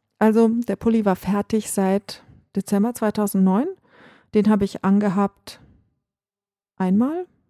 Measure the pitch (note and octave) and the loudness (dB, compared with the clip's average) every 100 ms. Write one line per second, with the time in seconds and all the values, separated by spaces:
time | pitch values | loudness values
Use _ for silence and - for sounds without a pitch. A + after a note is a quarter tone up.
0 | _ _ A3 A3 A3+ A#3 A#3+ A#3+ A#3 A3+ | _ _ 2 4 2 0 -4 -4 0 0
1 | G#3 F3+ - G3+ - A3 - - F#3+ G3 | 0 -2 -2 -4 -2 -4 -4 -2 0 0
2 | - - - - _ G3+ - G3+ A3+ B3 | -4 -18 -20 -20 _ -8 -2 0 0 -2
3 | G#3+ G#3+ G#3 G3 F#3+ F#3+ E4 F#4+ _ _ | -4 -2 -2 2 2 2 -2 -8 _ _
4 | - _ _ G#3+ G#3 G#3+ G3 - F#3+ G3+ | -20 _ _ 0 2 2 0 -2 0 2
5 | G3+ F3+ G3+ - - - - _ _ _ | 2 0 -2 -4 -20 -20 -20 _ _ _
6 | _ _ _ _ _ _ _ _ F#3 G3+ | _ _ _ _ _ _ _ _ 0 0
7 | B3+ E4 F4+ _ | 0 -4 -10 _